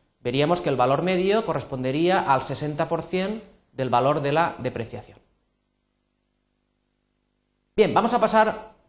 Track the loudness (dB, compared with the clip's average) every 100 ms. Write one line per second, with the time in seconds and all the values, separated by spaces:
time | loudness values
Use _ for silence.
0 | _ _ -4 0 2 0 0 0 2 2
1 | 0 0 0 0 0 -6 -6 -6 -4 0
2 | 2 2 2 0 0 -6 -6 -4 -4 -4
3 | -4 -4 -4 -6 -12 _ _ -8 0 2
4 | 2 0 0 0 0 -2 -8 -6 -10 -12
5 | -18 -20 _ _ _ _ _ _ _ _
6 | _ _ _ _ _ _ _ _ _ _
7 | _ _ _ _ _ _ _ 2 4 4
8 | 2 2 4 4 4 2 -10 _